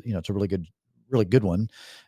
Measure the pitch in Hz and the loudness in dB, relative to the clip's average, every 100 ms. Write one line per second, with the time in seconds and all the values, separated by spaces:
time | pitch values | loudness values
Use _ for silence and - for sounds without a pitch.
0 | 120 95 80 101 98 95 82 _ _ _ | -6 -6 -4 -4 -2 -4 -6 _ _ _
1 | _ 127 98 123 104 87 110 - - - | _ 0 4 4 2 0 -2 -8 -20 -20